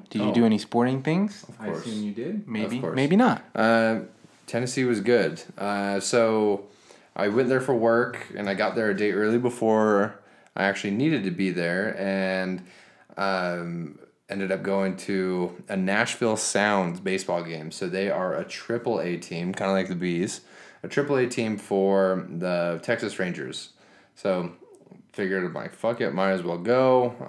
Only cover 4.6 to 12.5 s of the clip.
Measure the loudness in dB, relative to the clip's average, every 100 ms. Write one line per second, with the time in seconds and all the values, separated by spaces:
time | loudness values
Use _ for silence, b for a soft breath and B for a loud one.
4.6 | -2 0 0 2 4 4 4 -2 -12 -8
5.6 | -4 -2 -2 -2 0 2 4 4 2 2
6.6 | -4 b b b b -4 0 2 2 2
7.6 | 2 2 4 4 2 -4 -10 -6 -4 0
8.6 | 0 0 0 2 0 2 2 2 0 0
9.6 | 4 4 6 4 2 -2 b b b -2
10.6 | 0 0 -2 0 2 0 0 -2 -2 0
11.6 | -2 0 -2 -4 -2 0 0 -2 -2